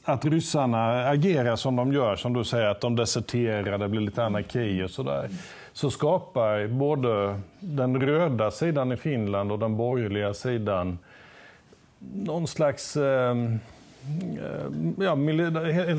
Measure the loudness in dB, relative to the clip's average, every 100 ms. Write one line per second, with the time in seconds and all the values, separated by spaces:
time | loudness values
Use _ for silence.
0 | -2 0 2 2 2 0 2 2 2 2
1 | 2 4 4 4 2 2 0 0 2 2
2 | 2 0 0 -2 0 2 2 2 0 0
3 | 0 -2 -2 0 0 0 -2 -2 0 0
4 | -2 0 0 -2 -2 -2 0 0 -2 -4
5 | -4 -4 -4 -10 -14 -18 -18 -4 -4 0
6 | 0 0 -2 0 2 2 0 0 0 2
7 | 2 2 0 -2 -8 -12 -6 -2 0 2
8 | 2 2 2 2 0 0 0 0 0 -2
9 | -2 -2 0 0 -2 -2 -2 0 0 0
10 | 0 0 -2 -2 -2 -2 0 0 -2 -6
11 | -10 -20 -20 -20 -20 -20 -20 -20 -20 -20
12 | -12 -8 -4 -4 -2 2 2 0 -4 0
13 | 2 4 2 2 0 -2 -6 -20 -20 -14
14 | -8 -6 -6 -6 -6 -6 -6 -4 -2 0
15 | 0 2 2 2 0 0 0 0 2